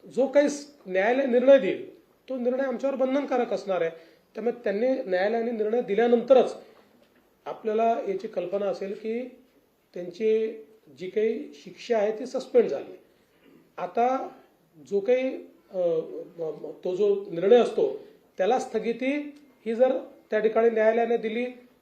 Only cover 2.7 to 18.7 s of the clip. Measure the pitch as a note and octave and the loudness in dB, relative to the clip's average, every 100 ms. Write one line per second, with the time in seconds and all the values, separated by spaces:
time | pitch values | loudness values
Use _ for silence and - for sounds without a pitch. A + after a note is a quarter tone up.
2.7 | A#3 C4+ C4+ C4 C4+ C#4 B3+ A#3+ G3+ - | -2 -2 0 0 0 0 -2 0 -4 -2
3.7 | F3+ E3 - - _ _ - A3 A#3 G#3+ | -2 -2 -4 -20 _ _ -6 -6 -4 -4
4.7 | G3 B3+ C4 - F3+ G3+ A#3 A#3 A3+ G#3+ | 0 0 0 -2 0 0 0 -2 -2 -2
5.7 | A#3+ A#3+ G3+ A#3+ A#3+ A3+ C4 A3 - - | -2 -2 0 4 2 6 6 6 -2 -18
6.7 | - _ _ _ _ _ _ - - A3 | -20 _ _ _ _ _ _ -12 -8 -2
7.7 | G#3+ A3+ A3+ F#3+ F#3 G#3+ - F3 G3 G3+ | 0 2 0 -2 -6 -4 -6 -4 -2 -2
8.7 | F3 G3 G#3+ A3 A3+ B3+ - _ _ _ | -4 -6 -8 -4 -4 -6 -14 _ _ _
9.7 | _ _ F#3 F3 - A3 A3 A3 A3+ - | _ _ -12 -12 -2 0 2 0 -6 -18
10.7 | - _ C3+ F3+ G#3+ A3 A#3+ D4 - G3 | -20 _ -14 -6 -2 0 -2 -8 -16 -20
11.7 | - - A3+ G#3 G#3+ B3+ C4 B3+ B3 G#3+ | -18 -2 0 0 -2 -6 -8 2 4 4
12.7 | - - - _ _ _ _ _ - _ | 0 -8 -18 _ _ _ _ _ -20 _
13.7 | - F3 - A#3+ C4 F#4 - - _ _ | -10 -6 0 2 0 -4 -14 -20 _ _
14.7 | D#3+ C#3+ G3 G3 B3+ C4 D#4+ - _ _ | -20 -4 -2 2 2 2 -6 -14 _ _
15.7 | F#3+ F3 D#3+ D#3+ D3+ E3 E3 D#3+ D3 D3 | -2 0 0 -4 -10 -14 -8 -8 -8 -12
16.7 | - F3+ F3+ G#3 G3 - E3+ F#3+ A#3+ A3 | -8 -6 0 2 2 -2 -2 6 6 6
17.7 | - D3 - - - _ - F#3+ B3 B3+ | 2 -2 -2 -14 -20 _ -4 0 0 0